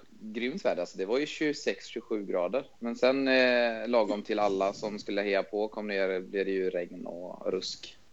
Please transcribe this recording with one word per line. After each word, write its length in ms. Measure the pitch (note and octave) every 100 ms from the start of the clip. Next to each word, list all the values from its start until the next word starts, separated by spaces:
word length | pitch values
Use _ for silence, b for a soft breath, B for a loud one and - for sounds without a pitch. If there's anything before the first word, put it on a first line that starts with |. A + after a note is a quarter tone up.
| - -
grymt 440 | A2 G#2+ A#2+ F3
väder. 160 | A2+ E2+
Alltså, 180 | F2 F#2
det 80 | F#2+
var 120 | B2+
ju 80 | D3
tjugosex, 600 | - D3+ C#3+ - G#2 -
tjugosju 380 | A#2 - A2
grader. 420 | F#2+ F#2+ F2 A#2+ D3+ -
Men 180 | A#2 A#2
sen, 320 | B2+ C3+ C3+
eh, 600 | C3 B2+ B2 A#2+ A2+ A2
lagom 340 | A#2+ G#2 G#2
till 160 | G#2 G#2+
alla 340 | G#2 F#2+ G2
som 260 | G2+ G#2+ G#2
skulle 240 | - G2+
heja 200 | G2+ G2
på 260 | F#2+ G#2 G#2+
kom 180 | - G#2+
ner, 340 | G2 F#2+ F#2
blev 240 | F#2 G2
det 80 | F#2+
ju 180 | F#2+ F#2
regn 360 | F2+ F2 F2 E2
och 460 | E2+ F2+ - F#2+
rusk. 440 | F#2 - - - - -